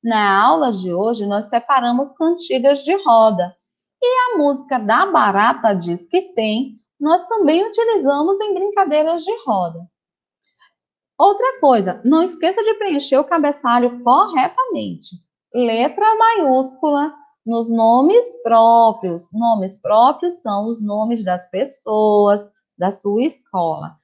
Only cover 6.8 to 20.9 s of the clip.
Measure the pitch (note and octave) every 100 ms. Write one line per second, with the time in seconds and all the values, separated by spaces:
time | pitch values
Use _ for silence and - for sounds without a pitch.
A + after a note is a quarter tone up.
6.8 | _ _ D4 F4 F4+ A4 D#4+ D#4+ G#4 -
7.8 | A#4 G#4+ C4+ C#4+ D#4+ G4 G#4+ F#4 G4 G#4
8.8 | F#4 D4+ D#4 E4+ E4 A#4 C#4 G3+ F3 E3
9.8 | F3 _ _ _ _ _ _ _ _ _
10.8 | _ _ _ _ F4 G4+ B4 C5 C#4+ A#3+
11.8 | F#3 - A#3+ D#4 F4+ - D#4+ F#4+ G#4+ G#4+
12.8 | G#4 C#4+ C#4 C4 C#4 E4 D4 D4 B3 A#3+
13.8 | A#3+ A#3+ A#3+ C4+ G#4 D#4+ - - C5 D#4
14.8 | G#3 E3 - F3+ _ _ _ A#3 A#3+ A3+
15.8 | B3 - G#4+ A4 A4+ A4+ D4 C4 C4 -
16.8 | D#4 C#4+ D4+ D4 _ _ A3+ A#3 A#3 A3+
17.8 | A3+ A#3+ D4 A4+ A#4+ - - A3+ A3+ A#3
18.8 | A3+ A3 F#3 E3+ - G#3+ A#3 A3 F#3 F#3+
19.8 | F#3+ G#3+ B3 D4 F4 F4 A3+ G3+ G#3+ A3+
20.8 | G#3